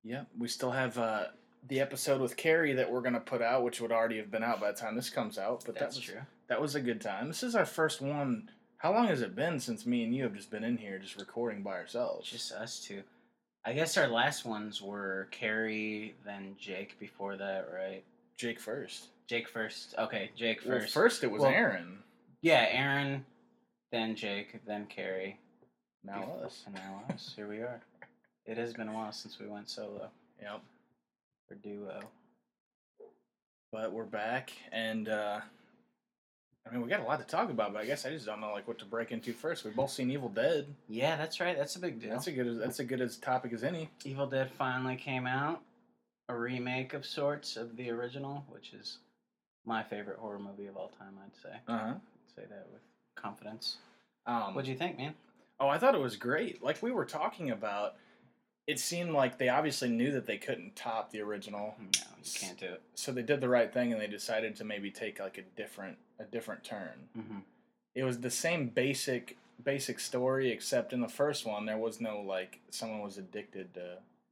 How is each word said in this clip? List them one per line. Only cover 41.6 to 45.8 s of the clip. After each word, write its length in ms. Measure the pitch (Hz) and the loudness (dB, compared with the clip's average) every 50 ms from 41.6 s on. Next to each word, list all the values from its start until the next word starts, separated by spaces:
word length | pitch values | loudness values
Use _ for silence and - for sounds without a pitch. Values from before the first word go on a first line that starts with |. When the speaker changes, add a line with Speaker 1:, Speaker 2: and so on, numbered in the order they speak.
| 143 - - | 0 -2 -2
Speaker 2:
a 40 | 180 | -4
big 200 | 180 170 131 113 | -4 -4 -4 -4
deal. 100 | 117 110 | -6 -4
Speaker 1:
That's 160 | 110 123 147 | -4 -2 -2
a 40 | 185 | -2
good, 280 | 151 127 123 120 117 113 | 0 0 0 0 0 0
that's 200 | 107 123 120 - | 0 -2 0 -2
a 40 | 139 | -2
good 180 | 123 131 123 | -2 0 0
as 160 | 127 120 - | 0 0 -2
topic 360 | - - 139 127 127 - 120 117 | -4 0 0 0 2 0 -2 -4
as 100 | 113 117 | -2 -2
any. 260 | 147 180 165 160 - - - - | -2 -2 -2 -6 -8 -10 -10 -8
Speaker 2:
Evil 220 | 143 135 135 139 | -6 -2 -2 0
Dead 220 | 131 135 135 131 131 | 2 2 0 0 0
finally 440 | - - 139 127 127 127 127 131 127 | 0 0 0 0 2 2 0 0 -2
came 320 | 127 - 143 131 127 127 | -2 -2 -2 -2 0 0
out. 340 | 127 127 135 143 151 170 - - _ _ _ | 0 2 2 2 0 0 -2 -6 _ _ _